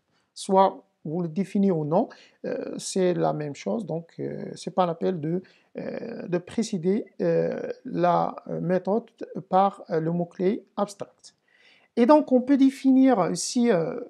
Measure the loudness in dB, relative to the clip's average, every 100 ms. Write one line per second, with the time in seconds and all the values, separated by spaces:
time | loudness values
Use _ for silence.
0 | _ _ _ -12 2 4 4 2 -14 _
1 | -8 -4 -4 -4 -2 2 2 2 2 0
2 | 0 -6 -20 _ -8 -6 -8 -10 -6 0
3 | 0 2 0 -2 -6 -8 -6 -6 -6 -8
4 | -10 -10 -10 -8 -12 -12 -6 -2 -2 -2
5 | -4 -2 -4 -4 -8 _ _ -12 -10 -10
6 | -10 -12 -6 -6 -6 -6 -4 -2 0 -2
7 | -4 -4 0 0 0 -4 -8 -10 -8 0
8 | 2 2 0 -4 -8 -6 -2 -2 0 -4
9 | -4 -12 -14 -12 0 2 2 0 -6 -2
10 | -2 -2 -4 -2 -2 -2 -6 -6 -6 -6
11 | -16 _ -20 _ _ _ _ _ _ 2
12 | 6 6 6 2 4 4 4 4 4 6
13 | 6 4 2 -2 -2 0 2 2 0 -6